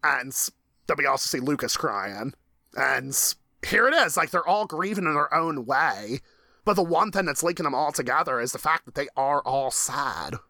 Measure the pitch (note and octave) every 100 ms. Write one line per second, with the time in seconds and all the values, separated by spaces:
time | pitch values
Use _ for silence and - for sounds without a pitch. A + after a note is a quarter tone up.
0 | D3+ C3+ B2+ - - _ _ _ - D3+
1 | C#3 C3+ - D3 B2+ C#3+ A#2 - D3 G2+
2 | G2 G2+ B2 - _ _ _ - C3+ C3
3 | C3 C3+ - - _ _ - G#3+ A#3+ C4
4 | F#3 F3+ D#3+ F3+ D#3+ G3+ G#3 D#3 F#3+ G#3
5 | E3+ D3 D3 D#3 E3 D3 A2+ C3+ D#3 G2+
6 | G#2+ C3 - _ _ _ - G3+ E3+ E3
7 | G#3 G3 F3+ C#3+ E3+ F3 D#3+ C3 D3+ D3+
8 | B2 C3+ E3 B2+ B2 - D3+ D#3+ - -
9 | C#3+ - C3+ C#3+ - C3+ C3 - - C#3
10 | C#3 F2+ D2 A2+ _